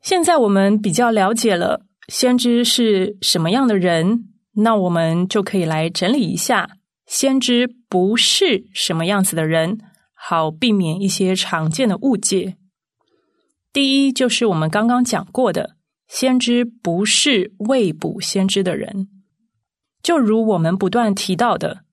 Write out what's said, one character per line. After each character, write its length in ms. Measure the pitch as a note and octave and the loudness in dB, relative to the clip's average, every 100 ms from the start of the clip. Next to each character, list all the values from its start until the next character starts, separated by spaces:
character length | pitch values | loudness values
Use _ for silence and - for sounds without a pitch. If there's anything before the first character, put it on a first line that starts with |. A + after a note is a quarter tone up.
| - | -2
现 140 | F#4 | 0
在 140 | E4+ E4 | 2 2
我 120 | A3 | 4
们 320 | G3 G3 G#3 | 2 2 2
比 100 | G#3 | 0
较 200 | D#3+ A3+ | 0 2
了 240 | A3 F#3+ A3+ | 2 0 0
解 200 | A#3 F3+ | 0 0
了 300 | F3 - _ _ - | -2 -4 _ _ -14
先 280 | - B3+ B3 | -2 0 2
知 300 | B3 A#3+ A#3+ | 2 2 2
是 500 | - A#3 G3 F#3 G#3 | 2 2 2 0 -4
什 180 | - F3 | -2 0
么 120 | E3 | 0
样 160 | A3+ C4 | 0 2
的 100 | G3+ | 2
人， 560 | F3+ E3 F3 A#3 A3+ _ _ | 2 2 2 0 -4 _ _
那 220 | G#3+ A3 A3 | 0 2 2
我 140 | F3+ | 2
们 380 | E3+ E3 E3 F#3 | 0 0 0 0
就 160 | A3 | -2
可 120 | F#3+ F#3+ | -2 -2
以 80 | |
来 240 | E3 D#3 D#3+ | -2 -2 -2
整 240 | - F#3 | -2 -2
理 100 | C#4 | 0
一 140 | F3 F3 | 0 -4
下 420 | - A3 E3+ - _ _ _ | -2 -2 -2 -12 _ _ _
先 340 | - C4+ C4+ | -2 0 0
知 300 | B3+ A#3+ B3 - _ | 2 0 0 -6 _
不 300 | F#3 F#3 A#3 | -2 0 0
是 480 | - - F#4+ G3+ - | 0 2 2 0 -4
什 220 | - - E3 | -8 -4 -2
么 100 | E3 | 0
样 180 | G3+ | 0
子 120 | F#3+ E3 | 0 0
的 100 | D#3+ | 0
人， 320 | D#3+ D#3+ A3 - _ _ _ | 0 0 -4 -10 _ _ _
好 340 | - E3 D#3+ | -4 -2 -2
避 220 | D#3+ B3 | 0 0
免 280 | G#3 E3 E3+ | 2 0 -2
一 80 | G3 | -2
些 280 | - F#3 F#3 | 0 0 0
常 340 | - E3+ D#3+ | -2 -2 -2
见 180 | D#3+ B3+ | 0 -2
的 80 | F3+ | 0
误 200 | C#4 G#3+ | -2 -2
解。 400 | - F#3+ F#3+ - _ _ _ _ _ _ _ _ _ _ _ | -2 -2 -4 -10 _ _ _ _ _ _ _ _ _ _ _
第 360 | C#4 C#4 C4+ C#4 | -2 2 2 2
一， 40 | |
就 160 | C4 B3+ | 2 0
是 200 | A#3+ A#3 | 0 0
我 80 | E3+ | 0
们 120 | D#3 | 0
刚 200 | G#3 A#3 | 0 2
刚 160 | B3 | 2
讲 200 | B3 G3+ - | 0 -2 -4
过 220 | - B3 | -2 0
的， 220 | - - _ _ _ _ | 0 -6 _ _ _ _
先 320 | - C4 B3+ | -4 0 2
知 260 | B3 A#3+ A#3+ | 2 0 0
不 400 | - F#3 E3+ G#3 | -4 -4 -2 0
是 480 | - D4+ A3+ F3+ - | 0 2 0 -2 -6
未 340 | G#3+ C4+ G3 | -2 0 0
卜 260 | D#3 E3 - | -2 -8 -8
先 280 | - G3 F#3+ | -6 -2 0
知 160 | G3 | 0
的 120 | F#3 D#3 | -2 -4
人。 340 | - G3 G3 - _ _ _ _ _ _ _ _ | -6 -8 -10 -12 _ _ _ _ _ _ _ _
就 160 | - E4+ | -2 2
如 260 | A3+ A3 A3 | 2 2 2
我 100 | F#3 | 2
们 180 | E3 F#3 | 0 0
不 140 | F#3+ | 0
断 240 | A#3+ A3+ | 0 0
提 220 | G3 - F3 | -2 -4 0
到 200 | A#3+ G3 | 0 0
的 280 | - - _ | -4 -8 _